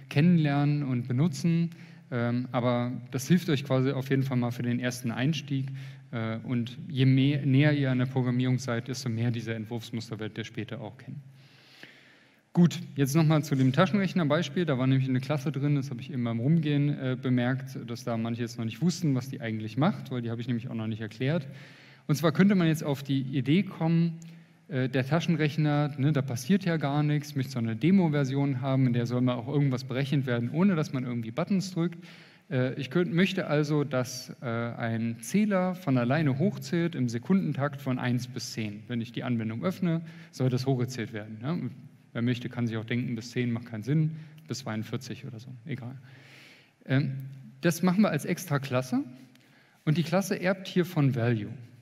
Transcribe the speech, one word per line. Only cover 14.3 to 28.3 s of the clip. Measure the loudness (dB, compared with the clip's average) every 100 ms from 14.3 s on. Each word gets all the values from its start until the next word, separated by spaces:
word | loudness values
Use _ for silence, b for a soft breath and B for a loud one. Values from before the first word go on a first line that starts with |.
| 2 0 -2 0
Da | 2
war | 2
nämlich | 2 2
eine | 0
Klasse | 0 -2 -2
drin, | -2 0 0
das | -2
habe | -8
ich | -8
eben | -4
beim | -2 0
Rumgehen, | 2 4 4 2 2
äh, | 0 -2 -2
bemerkt, | 0 2 2 -2 -4 -10 -10
dass | -8 -4
da | -2
manche | -2 -4
jetzt | -4 -4
noch | -6
nicht | 0
wussten, | 0 0 0 0
was | -2
die | -6
eigentlich | -6 -4 -4 0
macht, | 0 0 -4
weil | -6
die | -4
habe | -6
ich | -2
nämlich | -4 -4
auch | -6
noch | -4
nicht | -4
erklärt. | -6 -4 -2 0 -4 B B B B B B
Und | 2
zwar | 2
könnte | 6 6 6
man | 4
jetzt | 2 0
auf | -4
die | 0 -2
Idee | 0 -2 2 2
kommen, | 2 -2 2 4 2 -2 B B B B _
äh, | -2 0
der | 0 2
Taschenrechner, | 0 2 2 2 2 2 2 0 0
ne, | 2
da | 2
passiert | 0 -4 2 2 2
ja | 0
gar | 0 0
nichts, | 2 0 -2
ich | -4
möchte | -4
so | -2
eine | -2 0
Demo-Version | 4 6 6 2 2